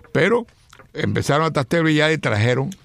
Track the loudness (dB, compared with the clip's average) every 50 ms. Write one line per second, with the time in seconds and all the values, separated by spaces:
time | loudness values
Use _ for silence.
0 | -16 -4 0 0 2 2 2 0 -2 -6 _ _ _ _ -20 -20 -20 -18 -8 -6
1 | -4 -2 -2 -2 -2 0 0 0 0 0 0 -2 -2 0 0 0 2 2 2 2
2 | 2 2 0 0 -2 -2 0 0 2 2 2 0 -2 -6 -8 -12 _